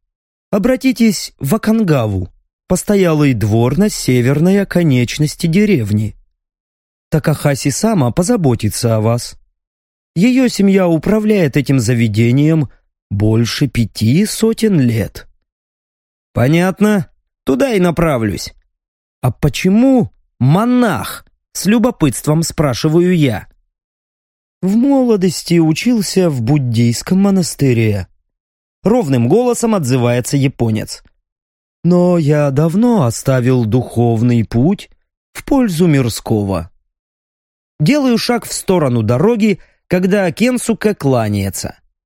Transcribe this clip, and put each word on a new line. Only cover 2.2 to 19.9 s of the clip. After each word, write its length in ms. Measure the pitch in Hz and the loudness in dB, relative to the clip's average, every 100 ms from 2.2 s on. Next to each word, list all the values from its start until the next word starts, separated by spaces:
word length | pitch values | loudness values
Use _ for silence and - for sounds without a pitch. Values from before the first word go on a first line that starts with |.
| 87 _ _ _ - | -6 _ _ _ -4
постоялый 640 | 180 - 202 175 151 143 | -4 0 2 2 2 2
двор 460 | 113 104 113 123 147 | 2 0 2 2 0
на 100 | 208 | -2
северной 720 | - - 127 120 143 180 202 | -2 0 2 2 2 2 2
оконечности 880 | 190 175 165 123 120 - 151 - 170 | 0 0 2 2 0 -2 -4 -2 0
деревни. 680 | 185 214 156 101 107 107 - _ _ _ _ _ _ _ _ - | 2 2 0 0 -2 -4 -10 _ _ _ _ _ _ _ _ -4
Такахаси-сама 1000 | 160 165 147 147 135 143 - 226 190 120 | -2 -2 0 -2 -2 -4 -2 0 0 0
позаботится 880 | 165 185 240 143 113 104 - 117 110 | 0 0 0 0 0 -4 -2 -2 0
о 40 | |
вас. 380 | 110 120 - - _ _ _ _ _ _ _ 165 | 0 -2 -6 -18 _ _ _ _ _ _ _ 0
Её 320 | 240 254 247 | 2 2 0
семья 400 | - 196 190 175 | 2 2 2 2
управляет 680 | 160 - 214 214 202 143 147 | 0 0 0 2 0 2 0
этим 220 | 135 135 | 0 0
заведением 880 | 110 120 117 104 117 135 151 160 131 _ _ _ - | 0 0 0 2 2 2 2 0 -2 _ _ _ -8
больше 580 | 101 110 113 117 - 143 | -2 0 0 0 -2 -2
пяти 580 | 117 107 - 110 156 214 | -2 -4 -2 0 2 0
сотен 540 | - 226 220 220 170 | 0 -2 0 0 2
лет". 480 | 120 113 - - - _ _ _ _ _ _ _ _ _ _ | 0 -2 -6 -10 -20 _ _ _ _ _ _ _ _ _ _
"Понятно. 760 | 110 127 165 185 - 208 208 - _ _ _ | -2 2 2 0 0 0 0 -4 _ _ _
Туда 280 | - 254 277 | -2 0 0
и 80 | 208 | 0
направлюсь". 720 | 175 170 165 127 107 - - - _ _ _ _ _ _ | 0 0 0 0 -2 -6 -12 -18 _ _ _ _ _ _
"А 80 | 127 | -6
почему 840 | - 147 - 185 214 269 | -2 -4 -2 0 2 2